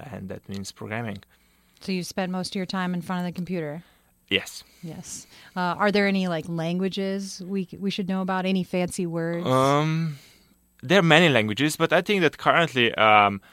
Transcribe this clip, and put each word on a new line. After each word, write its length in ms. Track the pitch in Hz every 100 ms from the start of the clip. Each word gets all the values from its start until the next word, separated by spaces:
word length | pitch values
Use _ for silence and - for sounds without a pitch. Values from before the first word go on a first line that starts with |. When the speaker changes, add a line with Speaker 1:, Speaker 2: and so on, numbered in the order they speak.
| -
Speaker 1:
and 180 | 98 95
that 180 | 98 -
means 240 | 98 95
programming. 520 | - 110 110 113 98 _ _ _ _ _ _
Speaker 2:
So 120 | -
you 120 | 185
spend 280 | 175 - 185
most 200 | 185 180
of 40 | 202
your 120 | 180
time 260 | 190 180
in 80 | 180
front 200 | 165 180
of 40 | 180
the 60 |
computer? 520 | 180 165 180 151 156 - _ _ _ -
Speaker 1:
Yes. 340 | 190 - - - _
Speaker 2:
Yes. 420 | 165 156 - - - - - 185
Uh, 180 | 180 160
are 120 | 208
there 160 | 202 202
any, 200 | 196 185
like, 180 | 165 165
languages 920 | 170 165 180 190 180 196 196 196 -
we, 240 | 180 196 180 -
we 100 | 196
should 180 | 185 185
know 140 | 190
about? 240 | 190 185 185
Any 180 | 190
fancy 440 | 175 180 175 - 175
words? 400 | 165 165 170 175
Speaker 1:
Um, 720 | 127 135 143 156 160 165 139 - _ _ _ _ _
there 160 | 131 190
are 40 |
many 240 | 165 156 175
languages, 480 | 123 107 104 151 151
but 160 | 160
I 100 | 165
think 200 | 185 202
that 160 | 156 -
currently, 560 | 147 143 165 127 117
um, 480 | - 107 107 101 98 _